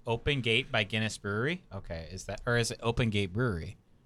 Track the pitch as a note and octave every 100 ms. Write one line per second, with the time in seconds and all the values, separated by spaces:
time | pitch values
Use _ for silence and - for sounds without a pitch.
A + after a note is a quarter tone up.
0 | - A#2 D3 C#3 A#2 A2+ C3 A#2+ G2+ A2
1 | A2 - G2+ G#2 C3+ F3+ - F#2+ - E2
2 | D#2+ F2+ - G2+ B2 A#2+ A2+ A#2 A#2 A#2
3 | A#2 G#2 F#2+ G#2 B2+ E2+ F2 - _ -